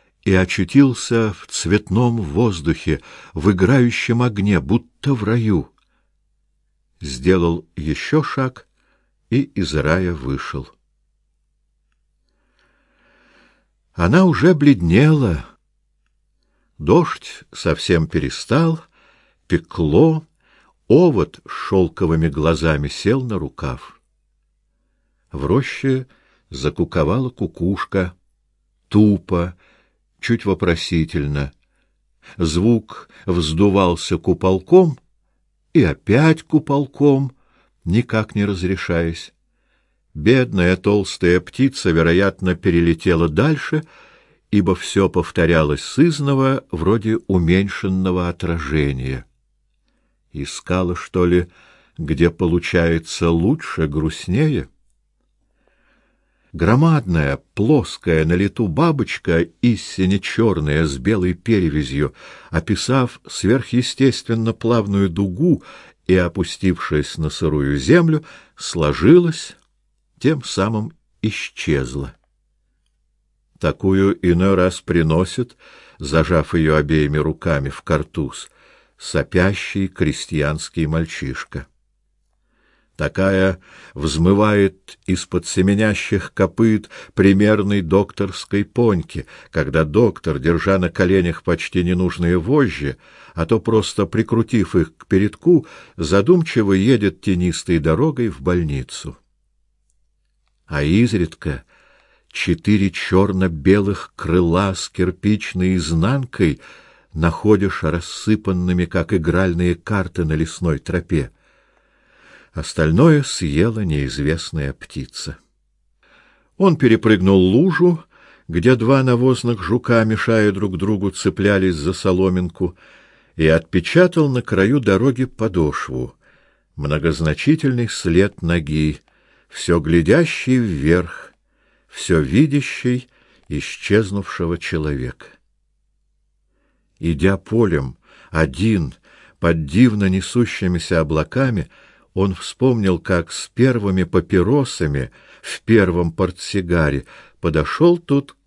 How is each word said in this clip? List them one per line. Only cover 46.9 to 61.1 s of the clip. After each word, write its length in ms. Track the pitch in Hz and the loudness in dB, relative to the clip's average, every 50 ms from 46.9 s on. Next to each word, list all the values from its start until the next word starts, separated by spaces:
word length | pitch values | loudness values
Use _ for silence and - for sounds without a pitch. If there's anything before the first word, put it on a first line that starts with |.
| 107 117 101 110 110 - - | 0 0 0 -2 -2 -2 -2
уменьшенного 1040 | - 98 92 85 80 90 95 101 98 - - - 98 92 92 92 92 90 90 87 87 | 0 0 2 2 2 2 2 2 0 -4 -6 -4 -4 -2 -2 0 0 0 -2 -2 -4
отражения. 960 | 85 - - 82 85 85 73 69 73 78 73 71 69 64 64 65 65 64 - _ _ _ _ _ _ _ _ _ _ _ _ _ _ _ _ _ _ _ _ _ | -4 -6 -4 -4 -4 -4 -4 -2 -2 0 0 -2 -2 -4 -6 -8 -8 -8 -12 _ _ _ _ _ _ _ _ _ _ _ _ _ _ _ _ _ _ _ _ _
Искала, 640 | - 71 69 - - - - - 90 92 92 87 87 | -14 -12 -12 -12 -12 -12 -8 -4 -4 -2 -2 -4 -6
что 320 | 85 - - - 92 90 | -8 -8 -6 -2 0 2
ли, 220 | 87 87 90 90 180 _ _ _ _ _ _ _ _ _ - | 2 2 2 0 -2 _ _ _ _ _ _ _ _ _ -10
где 320 | 82 73 78 69 82 85 | -6 -4 0 0 0 0
получается 1000 | - - 92 85 85 90 85 - - 90 82 82 82 82 80 - - - 85 85 | 0 0 -2 0 0 -2 -2 -2 0 0 2 2 0 -2 -4 -6 -6 -2 0 0
лучше, 580 | 85 82 82 104 147 160 - - - - 80 76 | 0 2 0 0 -2 -2 -6 -8 -6 -4 -4 -4
грустнее? 800 | 73 78 78 80 78 - - - 90 123 156 156 143 92 67 - _ _ _ _ _ _ _ _ _ _ _ _ _ _ _ _ _ _ _ _ _ _ _ _ _ _ _ _ _ _ _ _ _ _ _ _ | -2 -2 -4 -4 -6 -8 -6 -4 -2 0 0 0 -2 -4 -6 -8 _ _ _ _ _ _ _ _ _ _ _ _ _ _ _ _ _ _ _ _ _ _ _ _ _ _ _ _ _ _ _ _ _ _ _ _
Громадная, 880 | - 80 80 87 117 131 156 165 160 147 113 92 85 82 73 69 69 - _ _ - | -6 -2 2 2 4 4 4 4 4 2 0 0 0 0 0 0 -2 -4 _ _ -6
плоская 680 | - 101 120 156 143 - - - - - 90 82 80 80 | -2 2 2 2 2 0 -2 -8 -6 -2 0 2 2 2
на 100 | 78 87 | 2 2
лету 340 | 90 98 98 - - 117 95 | 2 0 0 -2 -2 -4 -2
бабочка, 720 | 76 98 160 170 160 135 113 - - - - - 85 82 87 - _ _ | 0 0 0 0 0 0 -4 -6 -6 -8 -2 0 0 0 0 -2 _ _
истинно 600 | - 120 113 98 - - - - 95 92 98 98 | 0 0 0 0 -4 -8 -4 -2 0 0 0 0
чёрная, 640 | - - - - 120 113 92 80 76 76 73 78 82 | -4 -4 -2 0 0 2 0 0 -2 0 0 0 0
с 120 | 76 69 67 | -2 -2 -4
белой 360 | 62 98 | -2 0